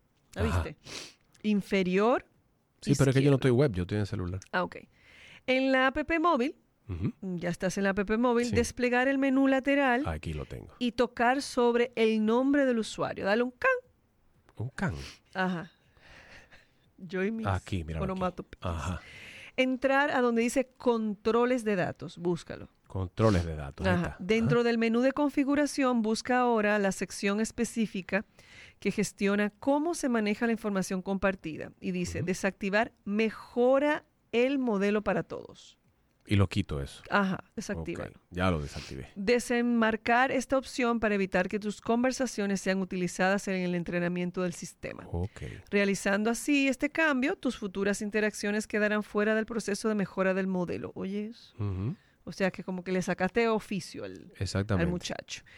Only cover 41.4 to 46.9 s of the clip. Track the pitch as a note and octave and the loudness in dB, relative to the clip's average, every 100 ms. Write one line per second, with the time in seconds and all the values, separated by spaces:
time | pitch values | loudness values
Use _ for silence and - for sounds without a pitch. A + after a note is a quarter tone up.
41.4 | F#3 G#3+ G#3 - - A#3 B3+ B3 A#3+ - | 0 -2 -4 -4 0 2 2 0 -2 -2
42.4 | G3+ G3 G3 F#3+ F#3 F#3+ F3 - F#3 G3 | -2 0 0 -2 -2 -2 -2 0 2 2
43.4 | - F#3+ F3+ F3 E3+ F3 F3 F3+ F3+ F#3 | -2 -2 -2 -2 -2 -2 -2 -2 -4 -2
44.4 | F3+ E3+ E3+ - - - - E2+ F#2 - | -4 -4 -12 -12 -12 -12 -6 -4 -4 -6
45.4 | A1 G#1 - G3+ G3 F#3+ G3+ G3 G#3+ A#3 | -12 -14 -2 2 2 0 0 2 2 0
46.4 | - C#4+ C4+ B3+ D4 | 2 4 2 2 -2